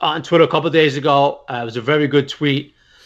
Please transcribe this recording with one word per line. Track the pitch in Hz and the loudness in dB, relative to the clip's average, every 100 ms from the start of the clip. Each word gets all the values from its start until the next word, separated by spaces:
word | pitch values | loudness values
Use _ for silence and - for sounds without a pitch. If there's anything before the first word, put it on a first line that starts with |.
on | 160 160 | -4 -4
Twitter | - 170 | 0 2
a | 143 | 4
couple | 156 160 | 2 0
of | |
days | 160 156 139 | 2 2 0
ago. | 147 143 143 - - | 2 2 2 -2 -10
Uh, | 123 | -8
it | 117 | -8
was | 117 | -6
a | |
very | 113 151 143 | -2 0 2
good | 143 139 | 0 -2
tweet. | - 147 139 - _ _ _ | -4 -4 -4 -8 _ _ _